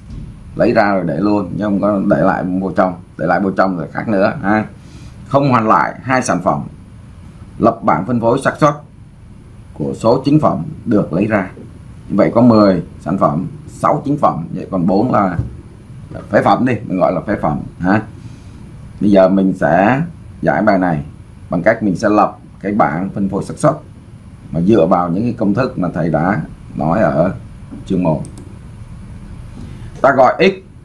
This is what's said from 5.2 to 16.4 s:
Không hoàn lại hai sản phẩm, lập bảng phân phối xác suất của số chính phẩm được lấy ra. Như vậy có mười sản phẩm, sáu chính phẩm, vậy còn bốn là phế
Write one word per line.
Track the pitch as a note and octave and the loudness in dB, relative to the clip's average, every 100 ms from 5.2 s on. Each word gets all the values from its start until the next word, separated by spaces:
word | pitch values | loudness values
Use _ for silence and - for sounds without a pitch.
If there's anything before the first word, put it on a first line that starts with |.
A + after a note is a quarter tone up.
| - | -2
Không | C#3+ C#3+ | 2 4
hoàn | A#2+ A2 | 4 4
lại | F2+ A#1 - | 4 2 -4
hai | B2 C3 | -2 0
sản | A2+ F2 | 0 0
phẩm, | E2+ D2 C#2+ - - - - - - - - - | 0 -2 -4 -14 -20 -20 -20 -20 -20 -20 -16 0
lập | A2+ - | 0 2
bảng | A2 E2 F#2+ | 0 0 0
phân | A#2+ | 0
phối | A#2 B2+ | 2 2
xác | - - | 0 2
suất | D3 D3 - - - - - - - - - | 2 2 -8 -20 -20 -20 -20 -20 -20 -20 -16
của | - C#2 | -8 -6
số | - A2+ - | 0 2 2
chính | C#3 D3+ | 4 4
phẩm | F#2+ - E2 - | 4 0 -6 -8
được | A#2 G#2 - | 0 0 2
lấy | E2+ G#2 | 0 0
ra. | G#2 F#2 - - - - - - | 0 -2 -10 -18 -18 -20 -18 -2
Như | G2 | 2
vậy | - | 2
có | A2+ | 6
mười | A#2+ A2 G2+ F2+ - - | 6 8 6 4 -2 -8
sản | - G2 | -4 0
phẩm, | D#2 D2 - - - | 2 0 -4 -8 -16
sáu | - - D3 | -2 0 0
chính | C3+ D3 | -2 0
phẩm, | G#2 D2+ E2+ | 0 0 -6
vậy | F2 - | -8 -4
còn | F#2+ E2+ | 0 2
bốn | G2 B2 | 2 2
là | A2+ F#2+ E2+ - - - - - - - - - | 2 0 -2 -6 -10 -18 -20 -20 -18 -16 -16 -2
phế | G#2+ | 2